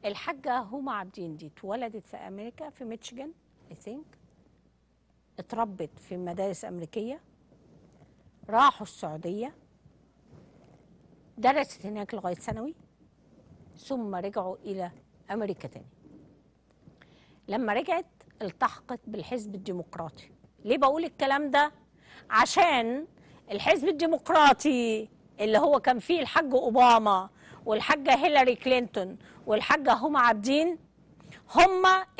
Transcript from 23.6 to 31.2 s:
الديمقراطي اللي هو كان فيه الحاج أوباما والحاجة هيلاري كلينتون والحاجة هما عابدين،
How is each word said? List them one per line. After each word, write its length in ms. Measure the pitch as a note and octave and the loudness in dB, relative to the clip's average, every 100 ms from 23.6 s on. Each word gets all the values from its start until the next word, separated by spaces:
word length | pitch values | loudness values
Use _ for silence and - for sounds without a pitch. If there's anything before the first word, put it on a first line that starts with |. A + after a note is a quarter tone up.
| C4+ E4 D4+ | 2 2 2
الديمقراطي 1200 | D4+ E4 D#4+ - E4 D4 B3+ D4 B3+ A#3 A3 A3 _ _ - | 0 0 0 2 6 6 6 2 0 0 -2 -6 _ _ -6
اللي 180 | G#3+ G#3+ | 2 4
هو 220 | D4+ C#4+ | 4 4
كان 180 | C4 B3+ | 2 0
فيه 220 | - E4+ | 0 -2
الحاج 320 | C4+ - D4+ | 0 -2 2
أوباما 760 | B3 B3+ A#3 B3 A#3 G#3+ F#3+ F#3+ _ - - - | 0 2 6 8 8 6 0 -2 _ -20 -14 -4
والحاجة 480 | G#3+ - D#4 C4 | -4 0 0 4
هيلاري 420 | C4+ D4+ D4 B3+ B3 | 4 4 4 4 2
كلينتون 640 | C4 B3+ A#3+ - F#3 - - - - | 0 0 0 -6 -8 -10 -20 -18 -2
والحاجة 460 | G#3+ - D4+ C4+ | -2 2 0 2
هما 280 | A3+ C4+ D4 | 2 2 4
عابدين، 580 | A#3+ A3 G#3 C#4+ E4 E4 - _ _ - | 4 2 2 2 0 -4 -12 _ _ -20